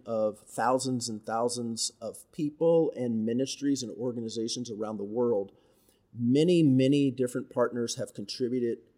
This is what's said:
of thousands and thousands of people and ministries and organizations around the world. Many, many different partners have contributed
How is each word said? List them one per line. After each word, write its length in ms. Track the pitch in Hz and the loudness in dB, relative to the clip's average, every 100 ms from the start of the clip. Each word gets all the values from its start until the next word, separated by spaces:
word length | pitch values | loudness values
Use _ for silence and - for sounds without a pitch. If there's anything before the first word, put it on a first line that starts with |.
of 360 | - 113 107 101 | -4 -2 -2 -2
thousands 680 | - - 117 131 131 127 113 | -10 -2 2 2 0 -4 -4
and 160 | 107 | -8
thousands 680 | 113 113 120 123 117 113 - - | -6 -2 -2 -2 -6 -4 -6 -8
of 300 | 220 190 - | -12 -12 -14
people 600 | - 147 - 165 165 160 - | -6 -6 0 2 4 2 0
and 280 | 123 113 | -2 0
ministries 580 | 110 120 135 - 143 135 | 0 0 -2 -4 -2 -2
and 140 | 113 - | -4 -6
organizations 760 | 123 117 113 110 113 123 120 | -6 -6 -6 -4 -4 -6 -8
around 260 | 104 107 107 | -6 -6 -6
the 80 | |
world. 480 | 101 113 120 104 98 _ _ _ _ _ _ 113 | -4 0 2 2 -2 _ _ _ _ _ _ -2
Many, 460 | 117 139 170 175 | 4 4 6 6
many 480 | 151 131 131 143 139 | 6 6 6 4 2
different 360 | 123 123 127 - | 0 -2 -4 -4
partners 460 | 127 117 120 117 | 0 0 0 -4
have 180 | - 113 | -4 -8
contributed 680 | - 101 - 120 123 117 113 _ | -10 -10 -4 -2 0 -2 -4 _